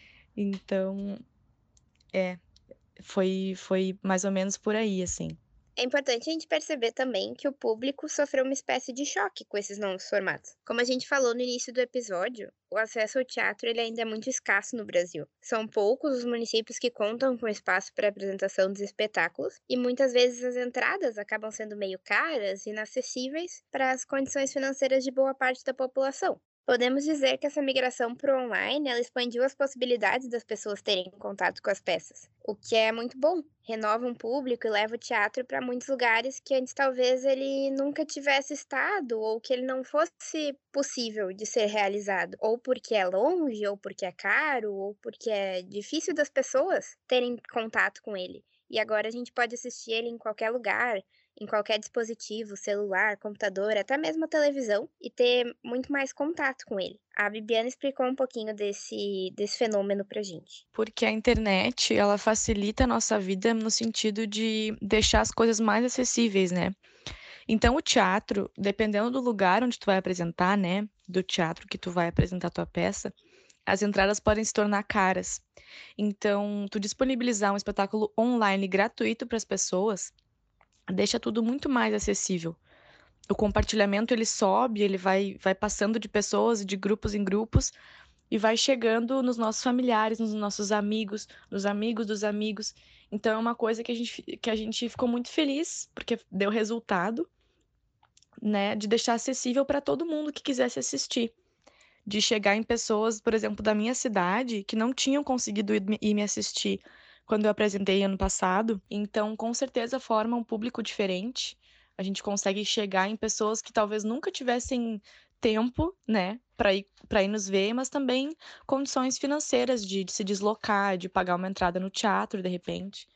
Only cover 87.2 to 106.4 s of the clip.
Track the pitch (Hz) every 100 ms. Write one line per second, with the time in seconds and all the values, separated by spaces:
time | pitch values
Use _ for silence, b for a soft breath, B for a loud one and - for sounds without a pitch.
87.2 | 190 202 226 - - B B B B B
88.2 | - 220 220 226 - 262 226 226 233 269
89.2 | 254 233 220 220 254 247 254 214 220 220
90.2 | 220 214 208 202 202 214 208 214 208 208
91.2 | - B B 196 202 202 220 226 214 214
92.2 | 208 208 214 208 214 - b b b 208
93.2 | 233 220 226 233 220 226 233 233 233 -
94.2 | - - 233 220 220 220 240 - 247 240
95.2 | 240 - 294 277 339 - - - - 226
96.2 | - 185 202 220 214 233 - 190 185 233
97.2 | 359 _ _ _ _ _ _ _ _ _
98.2 | _ - 214 208 202 214 208 226 - 233
99.2 | - 254 254 247 269 285 277 277 339 302
100.2 | 302 - - 254 247 - 254 277 - 262
101.2 | 226 _ _ _ b b b b - 113
102.2 | - 214 202 208 220 233 - 214 226 214
103.2 | 233 220 214 208 214 214 220 254 254 208
104.2 | 175 208 254 214 196 220 233 262 269 277
105.2 | 285 254 226 208 202 214 196 214 208 208
106.2 | 208 -